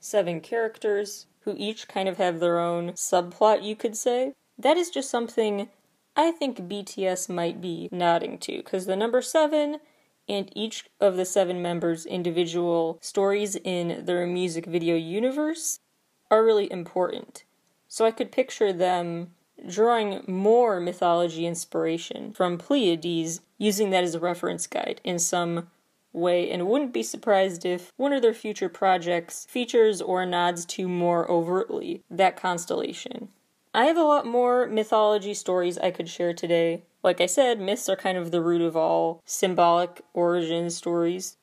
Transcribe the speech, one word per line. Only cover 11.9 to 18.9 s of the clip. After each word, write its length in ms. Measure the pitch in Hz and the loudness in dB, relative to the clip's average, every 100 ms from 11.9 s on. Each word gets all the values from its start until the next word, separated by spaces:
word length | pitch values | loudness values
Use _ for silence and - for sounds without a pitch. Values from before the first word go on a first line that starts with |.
| 165 - | -2 -4
individual 920 | 185 175 170 170 170 175 170 165 165 | -4 -2 -2 -2 0 0 0 0 -4
stories 540 | - - 196 202 208 | -6 0 2 2 -2
in 500 | 196 190 180 170 - | -6 -4 -2 -2 -4
their 220 | 170 175 175 | -2 -2 0
music 400 | 180 180 165 165 | -2 -2 -4 -4
video 300 | 170 170 165 | -2 0 0
universe 840 | 165 196 254 277 302 320 - - _ _ _ _ - | 0 -2 -2 0 -2 -2 -6 -8 _ _ _ _ 2
are 140 | 220 | 6
really 300 | 226 214 202 | 6 4 2
important. 720 | 185 170 185 180 - - - _ _ _ _ - | -6 -6 -2 -2 -4 -12 -20 _ _ _ _ -10
So 180 | - | 0
I 60 | 226 | 2
could 220 | 226 247 | 2 -4
picture 400 | - 254 - 208 | -2 -2 2 0
them 600 | 175 180 | 2 2